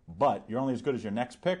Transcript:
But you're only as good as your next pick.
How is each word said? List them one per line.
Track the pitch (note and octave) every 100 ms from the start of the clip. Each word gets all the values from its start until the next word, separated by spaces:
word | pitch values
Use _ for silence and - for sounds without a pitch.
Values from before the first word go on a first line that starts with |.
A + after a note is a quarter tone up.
| - E2+
But | C#3 G2+ -
you're | A#2
only | C3+
as | B2
good | C#3+ B2
as |
your | G#2+
next | G#2+ B2 -
pick. | F3 F3+